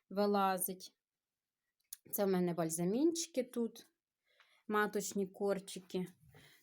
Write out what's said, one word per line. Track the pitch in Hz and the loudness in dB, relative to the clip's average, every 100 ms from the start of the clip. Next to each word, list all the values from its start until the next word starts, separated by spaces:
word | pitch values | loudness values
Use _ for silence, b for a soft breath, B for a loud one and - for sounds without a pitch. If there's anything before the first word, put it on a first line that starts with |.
| b | b
вилазить. | 190 208 202 190 185 190 185 - _ _ _ _ _ _ _ _ _ - - - | 0 2 4 4 2 0 -4 -12 _ _ _ _ _ _ _ _ _ -20 -20 -8
Це | - | 0
в | 196 | 2
мене | 185 175 | 4 2
бальзамінчики | 170 165 165 175 226 330 330 - 262 | 0 -2 0 0 2 2 0 -4 -4
тут, | 240 240 226 - - _ _ _ b b b b b | -4 -2 -4 -6 -20 _ _ _ b b b b b
маточні | 214 208 208 190 202 190 | 0 2 0 -4 -2 -4
корчики. | - 202 190 185 185 - 180 180 - - b b b | -2 0 0 -4 -12 -8 -6 -6 -8 -20 b b b